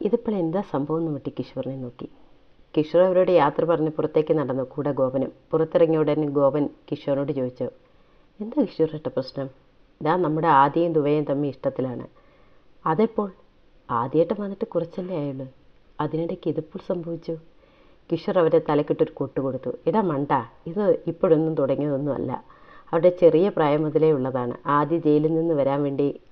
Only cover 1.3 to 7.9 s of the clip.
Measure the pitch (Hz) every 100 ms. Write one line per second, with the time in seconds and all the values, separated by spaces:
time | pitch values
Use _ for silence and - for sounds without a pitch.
1.3 | - 123 - 127 135 123 - 123 - -
2.3 | - _ _ _ 156 151 170 185 185 180
3.3 | 175 143 151 165 156 156 156 156 156 151
4.3 | 156 127 131 127 - 143 135 131 135 131
5.3 | - - 160 160 170 160 160 151 147 147
6.3 | 143 139 147 143 - - 147 - 139 139
7.3 | 135 127 127 123 - _